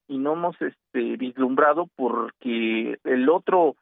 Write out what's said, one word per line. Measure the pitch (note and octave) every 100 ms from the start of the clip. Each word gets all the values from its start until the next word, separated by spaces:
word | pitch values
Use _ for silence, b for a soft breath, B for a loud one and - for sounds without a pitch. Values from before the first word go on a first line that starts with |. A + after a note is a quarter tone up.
| -
y | C#3
no | C#3
hemos, | D#3+ F3 E3+
este, | - - _ B2+ A#2 A#2
vislumbrado | B2+ B2+ C3 C3+ D3 D3 F3 -
porque | B2 A2+ A2+ - B2+ A#2 A2+ A2+ A#2+ A#2+
el | - C3 C3
otro | F3 - F#3 E3 -